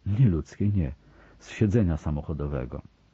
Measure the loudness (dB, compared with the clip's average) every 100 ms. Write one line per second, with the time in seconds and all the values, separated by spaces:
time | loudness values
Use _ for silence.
0 | -4 2 4 4 -2 -2 0 0 -2 -6
1 | -18 -20 -20 -20 -10 0 2 4 2 0
2 | -2 -4 -4 -6 -4 -4 -6 -10 -16 _
3 | _